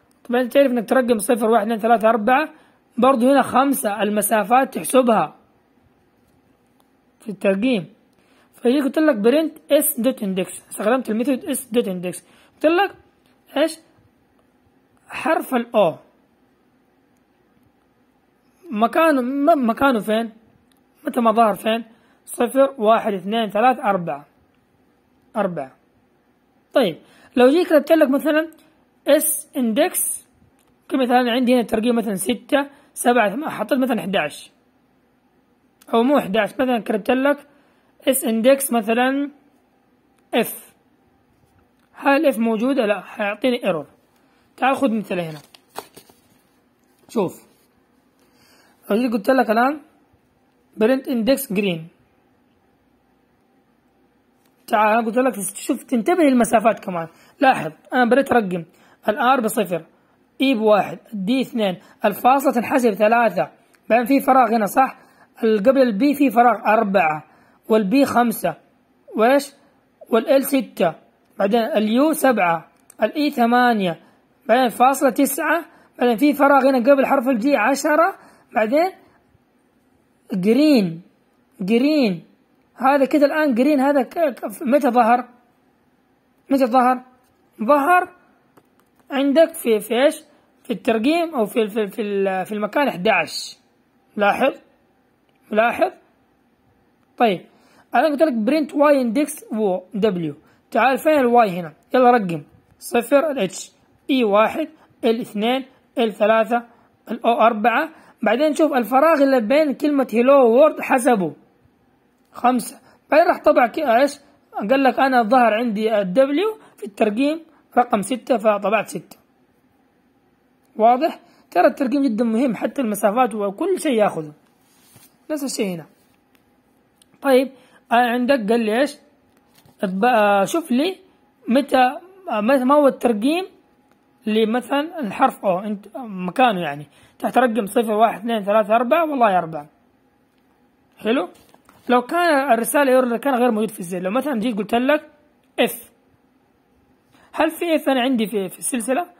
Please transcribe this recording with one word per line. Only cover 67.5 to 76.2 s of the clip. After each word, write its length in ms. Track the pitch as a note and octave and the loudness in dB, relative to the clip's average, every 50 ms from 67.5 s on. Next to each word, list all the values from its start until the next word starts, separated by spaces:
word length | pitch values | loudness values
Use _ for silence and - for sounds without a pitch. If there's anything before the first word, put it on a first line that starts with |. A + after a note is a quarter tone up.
| _ _ _ - | _ _ _ 0
والبي 360 | A3+ A3 A3 F#3 A3 C#4 C#4 | 0 0 2 2 2 2 2
خمسة، 500 | - - A#3 A#3+ A#3 G#3 - - F3 D3+ - _ _ _ _ _ _ _ _ _ - A4 | 2 2 0 0 0 -2 -4 -6 -6 -6 -8 _ _ _ _ _ _ _ _ _ -10 -2
وإيش؟ 360 | B3+ G#3+ A#3+ C4+ C#4+ C#4 - - _ _ _ _ _ _ _ _ _ - - | 0 2 2 2 2 0 -4 -10 _ _ _ _ _ _ _ _ _ -6 -2
والال 340 | - A3+ A#3 - C4+ C#4 C4 | -2 0 2 2 2 2 2
ستة، 500 | - C#4+ C4+ G#3 - - - G3+ E3 D#3 - _ _ _ _ _ _ _ - | 0 -2 -2 -2 -4 -4 -2 -2 -2 -2 -6 _ _ _ _ _ _ _ -4
بعدين 220 | G3 G3+ G#3+ A#3+ | -2 0 0 0
اليو 520 | A3 C4 D#4+ G#3 A3 G#3 A3 B3 C#4+ D#4+ D4+ | 0 0 0 -2 0 0 2 2 2 2 0
سبعة، 560 | - - C4+ B3 G#3+ F3+ F3 E3 E3 D#3+ _ _ _ _ _ _ - A#3 | 2 0 0 2 2 0 0 0 -2 -6 _ _ _ _ _ _ -4 -4
الإي 280 | A3 - D#4 D4 D4 | -2 -2 -2 -2 -2
ثمانية، 720 | C#4+ B3 A#3 A#3 A#3+ B3 B3 B3 A#3 G#3+ F#3+ F3 D#3+ - - _ _ _ _ _ _ _ _ | 0 0 0 2 2 2 2 2 2 0 -2 -2 -4 -6 -10 _ _ _ _ _ _ _ _
بعدين 220 | - G#3+ B3+ C4 A#3 | 0 2 2 2 0
فاصلة 420 | F#3 - A#3+ C4 C#4 C4 D4 C#4 | 0 2 2 2 2 2 0 0
تسعة، 540 | - - C#4 - - - D#4 D#4 D4+ E4+ D#4 - _ _ _ _ _ - | 2 2 0 0 -2 -2 -2 -2 -2 -2 -4 -8 _ _ _ _ _ -2
بعدين 180 | B3+ B3 A#3 | 0 0 0
في 160 | G3 | 2